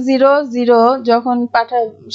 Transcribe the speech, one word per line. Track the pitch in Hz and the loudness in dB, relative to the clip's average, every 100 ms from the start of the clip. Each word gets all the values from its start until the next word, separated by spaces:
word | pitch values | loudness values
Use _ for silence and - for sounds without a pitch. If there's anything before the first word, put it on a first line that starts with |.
| 254 | -2
জিরো | 262 269 285 285 240 | 2 2 2 -2 -4
জিরো | 240 233 233 262 | 2 4 2 0
যখন | 233 233 247 240 240 | 0 0 0 -4 -2
পাঠা-, | 233 233 247 220 - - | -2 -2 -2 -4 -8 -10